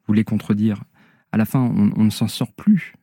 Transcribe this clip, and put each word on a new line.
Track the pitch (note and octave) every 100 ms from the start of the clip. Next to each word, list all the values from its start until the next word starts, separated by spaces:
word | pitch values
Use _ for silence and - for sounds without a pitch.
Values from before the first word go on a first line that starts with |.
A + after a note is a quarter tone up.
| -
voulez | G#2+
contredire ? | G#2+ G#2+ - G#2 A2 G2 - _ _ _ _
À | G#2+
la |
fin, | G#2+ C3+
on, | B2 - G#2 -
on |
ne | A2
s'en | - G#2+
sort | - B2
plus. | - G#3 F#3+ - -